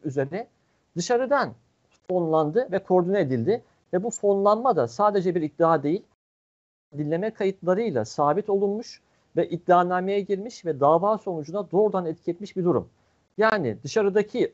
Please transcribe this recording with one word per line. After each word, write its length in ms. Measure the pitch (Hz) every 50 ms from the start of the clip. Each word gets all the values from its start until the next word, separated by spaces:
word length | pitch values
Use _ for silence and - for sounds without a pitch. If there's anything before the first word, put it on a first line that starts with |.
| -
üzere 440 | 151 131 139 135 139 165 196 - - _ _ _ _ _ _ _ _ - 165
dışarıdan 560 | 175 - 247 240 262 233 285 277 220 127 110 _ _ _ _ _ _ _ _ _ _ -
fonlandı 600 | 185 185 170 160 156 156 151 151 156 226 254 -
ve 80 | 175 190
koordine 400 | 190 - 185 185 175 175 196 208
edildi. 440 | 170 131 131 117 113 160 220 247 - _ _ _ _ - -
Ve 100 | 185 202
bu 60 | 240
fonlanma 640 | - - - 202 202 196 196 202 214 226 247 262 208
da 120 | 156 127 226
sadece 480 | - - 202 208 202 202 175 190 170
bir 60 | 175
iddia 420 | 156 147 _ - 165 160 165 151 139
değil, 200 | 147 170 214 - _ _ _ _ _ _ _ _ _ _ _ _ _ _ _ _ _ - 143
dinleme 340 | 151 147 160 165 202 220
kayıtlarıyla 760 | 220 - 208 190 190 - - 175 185 196 240 220 147 117 107
sabit 440 | - - - 147 147 151 196 208 -
olunmuş 520 | 196 196 202 196 202 220 240 - - - _ _ _ _ _ _ - 165
ve 120 | 160 -
iddianameye 720 | 165 165 - - 180 175 175 180 180 180 185 190 202 202
girmiş 440 | 190 190 202 185 208 247 - - -
ve 140 | 170 151 127
dava 380 | 139 143 160 170 190 208 220 202
sonucuna 540 | - 202 175 160 143 147 165 208 196 165
doğrudan 340 | - 190 214 208 190 185 175
etki 260 | 160 160 - - 175
etmiş 240 | 170 175 202 - -
bir 80 | 190 175
durum. 260 | 180 147 113 - - _ _ _ _ _ _ _ _ - -
Yani 400 | 214 220 220 208 156 117 104 - -
dışarıdaki 680 | 143 - 220 202 202 185 214 208 208 - 247 170 -